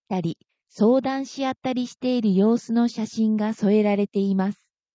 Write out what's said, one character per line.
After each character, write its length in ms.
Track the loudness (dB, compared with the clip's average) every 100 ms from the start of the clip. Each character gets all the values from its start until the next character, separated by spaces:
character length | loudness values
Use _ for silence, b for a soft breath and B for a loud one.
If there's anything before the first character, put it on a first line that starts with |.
| -6
た 120 | -4
り、 180 | -4 -8 _ _ _
相 320 | 0 2 2
談 260 | 0 -4 -8
し 180 | -6
合 60 | -6
っ 40 | -4
た 120 | -4
り 160 | -4 -6
し 80 | -4
て 200 | -2 0
い 60 |
る 120 | 2
様 220 | 4 4 2
子 160 | 0
の 140 | 0 0
写 200 | -2 -6
真 300 | -2 0 0
が 160 | -2
添 260 | -2 2 2
え 40 |
ら 140 | 2 0
れ 100 | 0
て 140 | -2
い 160 | 0 0
ま 160 | -2
す。 100 | -6 _ _ _